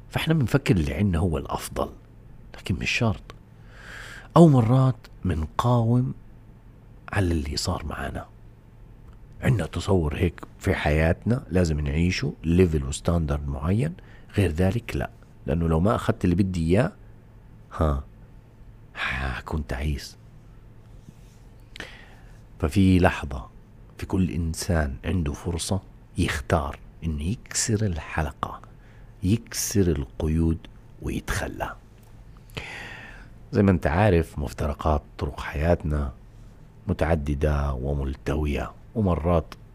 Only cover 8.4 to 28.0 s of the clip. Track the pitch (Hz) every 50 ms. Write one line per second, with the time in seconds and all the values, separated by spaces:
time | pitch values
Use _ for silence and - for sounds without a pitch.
8.4 | - - - - - - - - - - - - - - - - - - - -
9.4 | - 165 131 101 80 76 - 87 - - 101 92 80 76 - - 98 85 - -
10.4 | - - - - - - 87 - - 78 73 78 80 82 87 - - 101 117 -
11.4 | - - 80 90 90 80 78 73 73 69 69 80 85 90 92 - - 71 - -
12.4 | - 80 85 90 92 85 78 76 67 67 69 - - - 87 85 80 73 73 73
13.4 | 73 71 69 67 76 85 95 110 139 160 180 - - - - - - - - -
14.4 | 98 85 76 78 92 95 98 117 - - - 69 60 - - - - - - -
15.4 | - - 71 85 85 80 80 80 87 104 120 - - - 110 - - 90 87 90
16.4 | 104 95 92 87 82 80 87 104 131 196 - - - - - - - - - -
17.4 | - - - - - - - - 85 76 71 69 69 - - - - - - -
18.4 | - - - - - - - - - - - - - - 65 65 67 65 64 -
19.4 | - - - 80 76 - 69 65 69 78 73 69 - - - - - - - -
20.4 | - - - - - - - - - - - - - - - - - - - -
21.4 | - - - - - - - - - - - - - - - - - - - -
22.4 | - - - - 82 76 - 101 95 92 92 90 87 90 - - - 71 71 -
23.4 | - - - - - - - - - - - - - - - 95 92 - - 80
24.4 | 85 80 80 - - - 92 80 76 69 67 - - - 90 92 80 73 71 -
25.4 | - 90 85 82 - - 101 92 - - - - - - - - 90 - - -
26.4 | - - 98 82 71 69 - - - - - - - 82 78 73 73 87 117 -
27.4 | - - - - - - 113 101 110 101 87 78